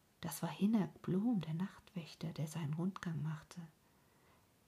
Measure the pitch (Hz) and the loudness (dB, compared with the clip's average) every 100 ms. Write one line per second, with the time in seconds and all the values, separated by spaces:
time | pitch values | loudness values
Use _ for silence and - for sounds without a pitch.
0 | _ - 170 - 165 151 196 226 151 - | _ -8 -6 -4 -4 2 6 6 4 0
1 | - 180 226 220 156 160 196 - - 180 | 0 2 4 2 2 -2 -2 -6 -12 -10
2 | 151 - 160 156 156 160 143 156 185 185 | -10 -6 -6 -2 -4 -2 -2 0 0 -2
3 | 180 156 151 156 - - 165 - _ _ | -4 -2 -2 -4 -8 -14 -14 -16 _ _
4 | _ _ - - _ _ | _ _ -20 -20 _ _